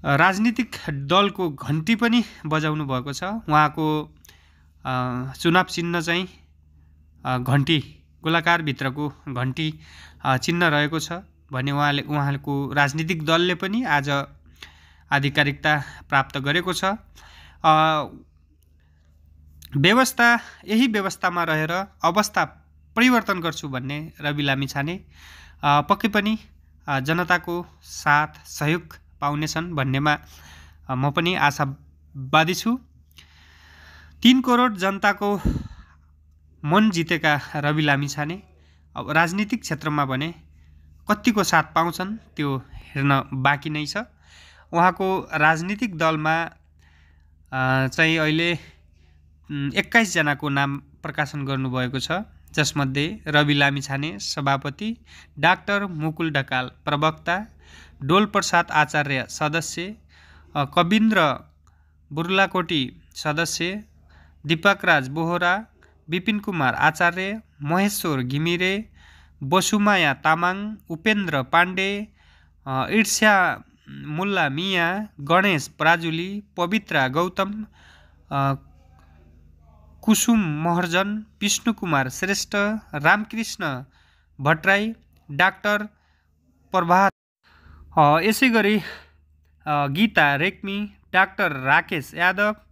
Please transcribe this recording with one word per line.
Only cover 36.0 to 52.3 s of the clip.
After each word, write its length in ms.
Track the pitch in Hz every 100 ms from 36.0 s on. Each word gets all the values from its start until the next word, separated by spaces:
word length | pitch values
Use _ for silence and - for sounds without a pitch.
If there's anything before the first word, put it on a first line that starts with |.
| _ _ _ _ _ _
मन 260 | 147 175 220
जितेका 500 | 170 160 170 160 147 - 151
रवि 260 | 143 151
लामिछाने 600 | 151 139 143 143 147 185 - _ _ _ _ -
अब 140 | -
राजनीतिक 500 | 151 170 185 208 240
क्षेत्रमा 440 | - 147 156 151
भने 300 | 139 131 156 170 - - - - - - -
कतिको 340 | 208 - 214
साथ 180 | 185 165
पाउँछन् 540 | 151 - 170 165 185 220 - -
त्यो 260 | 147 135 -
हेर्न 520 | - - 143 139 139 135
बाँकी 360 | 135 131 143 156
नै 160 | 151 147
छ। 100 | 202 220 _ _ - - - _
उहाँको 560 | 170 180 180 190 185 -
राजनीतिक 640 | 156 151 160 175 202 247 165
दलमा, 440 | 160 160 156 160 165 - _ _ _ _ _ _ _ _ _
अ, 340 | 131 131 131 131
चाहिँ 320 | - 160 160
अहिले, 360 | 156 156 170 170 - _ _ _ _ _ _ _ _
उम्, 220 | 147 139
एक्काइस 400 | 180 196 233 220
जनाको 340 | 175 151 143 147
नाम 280 | 139 139 139
प्रकाशन 680 | - - 151 143 143 147
गर्नुभएको 540 | 139 135 131 127 127 131
छ, 120 | - 165 220